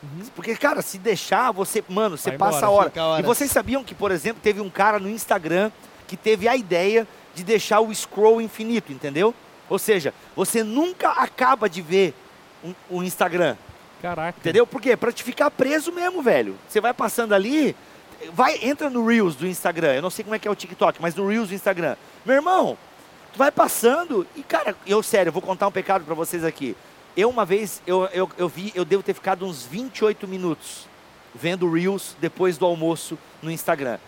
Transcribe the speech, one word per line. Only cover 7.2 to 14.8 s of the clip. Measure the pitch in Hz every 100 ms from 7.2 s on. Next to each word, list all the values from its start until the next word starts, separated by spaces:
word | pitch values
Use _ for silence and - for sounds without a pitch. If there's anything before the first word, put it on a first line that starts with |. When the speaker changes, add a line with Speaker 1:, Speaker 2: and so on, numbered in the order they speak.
| -
Speaker 2:
de | 151
deixar | 180 220 - 214
o | 226
scroll | 208 - - 214 226
infinito, | 226 - 220 233 -
entendeu? | 135 147 143 208 240 - - -
Ou | 185
seja, | - 202 139 - - -
você | 190 233
nunca | 220 240 349 370 427
acaba | 427 247 - 254 262 208
de | 165
ver | 160 190 185 - - - - - 160 185 -
o, | 180
o |
Instagram. | 180 - 185 175 160 107 - - - -
Speaker 1:
Caraca. | 175 170 165 170
Speaker 2:
Entendeu? | 165 175 240
Por | 254